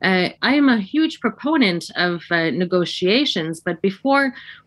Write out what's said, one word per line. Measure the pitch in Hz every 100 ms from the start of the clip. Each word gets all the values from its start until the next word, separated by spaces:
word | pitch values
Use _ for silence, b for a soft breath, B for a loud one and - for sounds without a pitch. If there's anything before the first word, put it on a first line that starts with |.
Uh, | 185 185 180 -
I | 220
am | 294 277
a | 226
huge | 190 302 320 -
proponent | 226 - 285 320 202 170 - -
of, | 175 170 -
uh, | 170 165
negotiations, | 147 180 180 170 - 180 240 277 185 160 160
but | 180 170
before | 196 196 269 277 269 - B B